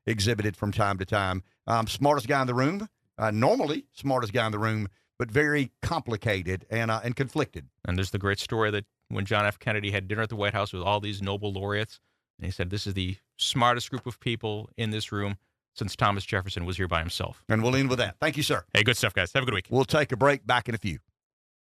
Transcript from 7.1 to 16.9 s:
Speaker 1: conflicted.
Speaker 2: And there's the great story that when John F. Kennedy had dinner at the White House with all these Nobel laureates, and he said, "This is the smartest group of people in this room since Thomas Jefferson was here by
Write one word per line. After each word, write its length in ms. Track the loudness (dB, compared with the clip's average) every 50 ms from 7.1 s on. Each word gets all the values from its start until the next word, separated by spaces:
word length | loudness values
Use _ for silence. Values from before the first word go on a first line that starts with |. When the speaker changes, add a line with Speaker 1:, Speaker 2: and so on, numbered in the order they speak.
| -2
Speaker 1:
conflicted. 500 | -2 -4 -2 0 -2 -2 -2 -4 -14 -14 -14 _ _ -6
Speaker 2:
And 120 | -4 -2 0
there's 140 | 0 -2
the 60 | -2 -2
great 200 | 0 0 0 0
story 320 | -2 -4 0 0 0 2
that 140 | 0 -2 -6 _ _ _ _ -8
when 160 | -6 -4 -2
John 200 | 0 2 2 2
F. 140 | 2 0 -2
Kennedy 320 | -4 -2 -2 -2 -2 -2
had 160 | -2 -2 -2 -2
dinner 140 | -2 -2
at 80 | -2 -4
the 60 | -2 -2
White 160 | -2 0 0
House 180 | 0 -2 -2
with 120 | -2 -4 0
all 160 | 0 0 0
these 200 | 0 -2 -6 -4
Nobel 300 | -4 -4 -4 -2 -4 -4
laureates, 480 | -4 -4 -2 -2 0 -2 -2 -4 -8 -20 _ _ _ _ _ _ _ -10
and 80 | -6
he 60 | -6
said, 180 | -4 -4 -4 -4
"This 180 | -4 -4 -4 -4
is 60 | -2
the 240 | -2 -2 -2 -4 -8 _ _ _ -4
smartest 520 | -2 0 2 4 4 4 4 2 0 -6
group 160 | -8 -8 -8
of 140 | -8 -12 -6
people 480 | -4 -4 -4 -2 -2 -4 -4 -4 -8 -10 -8 -6
in 140 | -4 -4
this 200 | -2 -4 -4 -4
room 260 | -4 -4 -2 -2 -4 -6 _ _ _ _ _ _ -8
since 200 | -6 -6 -6 -2 2
Thomas 260 | 2 2 2 2 -2
Jefferson 380 | -2 -2 -2 -2 -2 -6 -6 -4
was 120 | -4 -2 -2
here 100 | -2
by 120 | 0